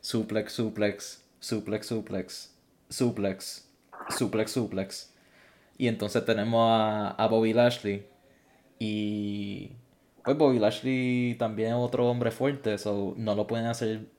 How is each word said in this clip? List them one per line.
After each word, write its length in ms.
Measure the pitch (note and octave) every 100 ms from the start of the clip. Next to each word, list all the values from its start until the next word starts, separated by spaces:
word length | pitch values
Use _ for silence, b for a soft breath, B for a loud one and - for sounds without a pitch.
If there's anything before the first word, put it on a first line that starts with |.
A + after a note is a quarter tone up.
suplex, 520 | - A2+ G#2+ G#2+ G#2
suplex, 680 | - A2 A2 G#2 G2 - - _ _
suplex, 460 | - A2 G#2 G#2+ -
suplex, 640 | A2+ G#2 G2+ - - - _ _ _ _
suplex, 760 | - B2 G2+ G2+ F#2+ - - _ _ _ - -
suplex, 400 | - A2+ A2 A2
suplex. 600 | - A2 F#2+ G2 - - b b b b b b _
Y 100 | B2
entonces 360 | A2+ G#2 A#2+
tenemos 360 | - A2 G#2+ A#2 A2+
a, 400 | A2+ G#2+ G#2+ G2+
a 160 | - A2
Bobby 240 | A2+ A2+
Lashley. 540 | A2 A#2+ A#2+ G#2 G2 - _ b b b b b _
Y 960 | A2 G#2+ G#2 G#2 G2+ G2+ G2+ G2 G2 - _ _ _ _
pues 140 | - C#3+
Bobby 220 | D3 B2
Lashley 760 | G#2+ A#2 B2+ C3 B2+ B2 B2 A#2
también 320 | A2+ G#2+ A2
es 40 | A#2+
otro 300 | B2 A#2+ B2
hombre 200 | A#2+ A#2
fuerte, 460 | A2+ C3+ C#3 A2+ G2+
so 380 | G#2 G2+ G2 -
no 180 | G#2+
lo 120 | G#2 G#2
pueden 180 | A#2 A#2
hacer 400 | A#2 A2+ A2 A2